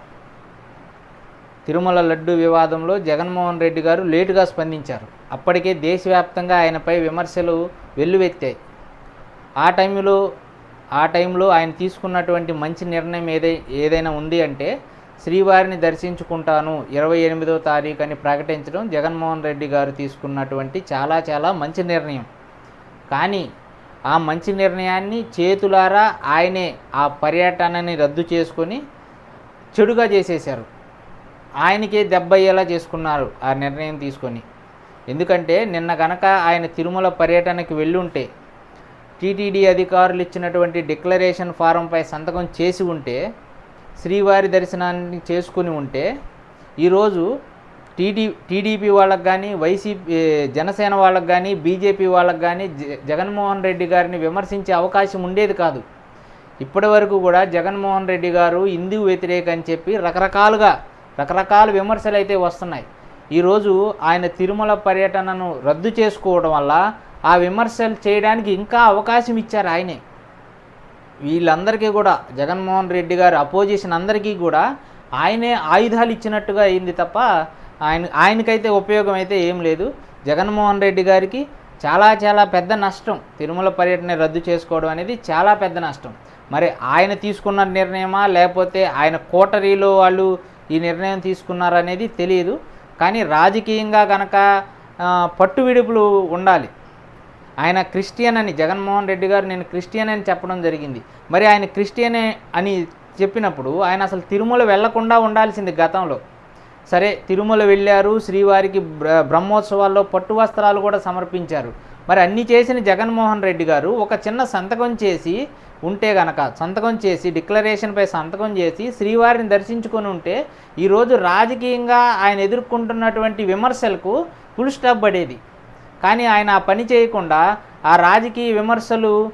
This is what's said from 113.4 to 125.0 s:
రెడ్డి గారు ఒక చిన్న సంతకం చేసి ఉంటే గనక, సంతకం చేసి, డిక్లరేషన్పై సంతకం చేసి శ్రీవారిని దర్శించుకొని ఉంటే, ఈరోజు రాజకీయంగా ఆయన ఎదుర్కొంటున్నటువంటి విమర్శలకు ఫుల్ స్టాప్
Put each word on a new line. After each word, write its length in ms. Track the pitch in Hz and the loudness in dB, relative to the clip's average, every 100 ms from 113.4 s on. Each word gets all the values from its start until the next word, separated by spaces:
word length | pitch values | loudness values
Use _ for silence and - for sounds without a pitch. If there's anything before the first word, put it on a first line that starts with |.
రెడ్డి 220 | 190 165 160 | 0 0 0
గారు 240 | 151 160 | 0 0
ఒక 240 | 233 202 | -2 -2
చిన్న 300 | 220 214 233 | -2 -4 -4
సంతకం 540 | 254 190 190 233 240 226 | -2 -4 -4 -2 -2 -2
చేసి 440 | 202 165 165 196 294 - - - | -2 -2 -4 -6 -6 -12 -20 -10
ఉంటే 280 | 165 196 220 | -8 -4 0
గనక, 420 | 196 165 151 143 - | 2 0 0 -4 -4
సంతకం 420 | 165 196 226 226 202 | -6 -4 -2 -2 -2
చేసి, 240 | 170 180 | -2 -2
డిక్లరేషన్పై 760 | 165 170 208 214 208 214 202 190 | -4 -2 0 0 -2 -4 0 0
సంతకం 520 | 170 160 196 214 190 | -2 -6 -6 -4 -2
చేసి 340 | 170 165 240 | -2 -2 -8
శ్రీవారిని 580 | 233 208 226 233 240 220 | -4 -2 2 4 2 2
దర్శించుకొని 580 | 202 202 233 220 220 208 | 0 0 -8 -6 -6 -4
ఉంటే, 380 | 180 170 220 302 - - - | -6 -6 -6 -6 -12 -16 -2
ఈరోజు 360 | 190 202 240 254 | 2 4 4 2
రాజకీయంగా 800 | 180 185 233 254 247 247 240 240 | 4 2 2 0 -4 -2 2 4
ఆయన 420 | 240 208 202 202 | 4 4 2 2
ఎదుర్కొంటున్నటువంటి 1080 | 196 240 240 240 226 226 226 220 220 214 202 | 0 -2 -2 -4 -2 -2 -2 0 -2 -2 -2
విమర్శలకు 800 | 196 247 269 226 185 185 254 339 - - - | 0 0 0 -2 -2 -2 -4 -4 -10 -14 -4
ఫుల్ 140 | 262 | -4
స్టాప్ 320 | 269 247 233 | 0 0 2